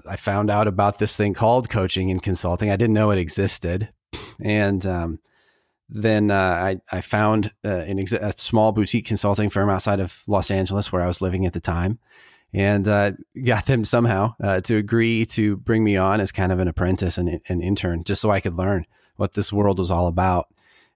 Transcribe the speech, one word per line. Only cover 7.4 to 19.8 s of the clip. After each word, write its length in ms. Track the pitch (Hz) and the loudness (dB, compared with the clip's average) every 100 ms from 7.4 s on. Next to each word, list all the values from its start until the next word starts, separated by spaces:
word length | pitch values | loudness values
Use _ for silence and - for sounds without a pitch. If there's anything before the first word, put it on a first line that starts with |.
| 104 - | 0 -4
uh, 40 | 107 | -6
an 300 | 92 82 98 | -4 -4 -4
ex-, 140 | 95 | -2
a 200 | 113 104 | -2 -4
small 400 | - - 113 110 | -4 -2 2 2
boutique 340 | 107 98 117 - | 2 0 0 -2
consulting 440 | 104 104 101 104 | -2 0 0 0
firm 180 | 101 101 | 0 0
outside 320 | 95 107 101 | 0 0 0
of 220 | 92 - - | -2 -6 -2
Los 240 | 101 - | -2 0
Angeles 400 | 95 90 98 101 | -2 0 -2 -2
where 120 | 90 | -2
I 40 | 87 | -2
was 140 | 87 | -2
living 240 | 92 90 | -2 0
at 80 | 92 | -2
the 80 | 85 | -2
time, 380 | - 85 90 113 _ - - _ _ | -4 -2 -2 -4 _ -20 -20 _ _
and, 340 | 98 98 104 98 | -2 2 2 2
uh, 240 | 101 101 92 - - | 2 0 -2 -14 -6
got 220 | 127 107 - | 0 0 2
them 180 | 127 | 0
somehow, 500 | 104 120 117 95 107 - | 2 2 2 2 0 -2
uh, 180 | 104 95 | -2 0
to 160 | - 110 | 0 0
agree 500 | 104 117 113 113 113 | 2 2 2 2 0
to 320 | - 107 101 | 0 0 0
bring 260 | - 113 | 0 2
me 120 | 107 98 | 4 4
on 220 | 95 104 | 2 2
as 120 | 98 | 0
kind 180 | - 92 | 0 0
of 80 | 92 | 2
an 80 | 90 | 0
apprentice 500 | - 90 92 90 90 | 0 0 0 -2 -2
and 220 | 87 85 - | -2 -4 -4
an 120 | 90 | -4
intern, 440 | 87 98 90 85 | -2 -2 -2 -4
just 180 | 85 95 | -4 -2
so 80 | 107 | 0
I 100 | 98 | 0
could 140 | 95 | -2
learn 320 | 85 92 98 80 _ _ - | -2 -2 -2 -4 _ _ -6
what 180 | 101 | -4
this 180 | - 98 | -2 -2
world 260 | 101 101 | 0 2
was 120 | 92 | 2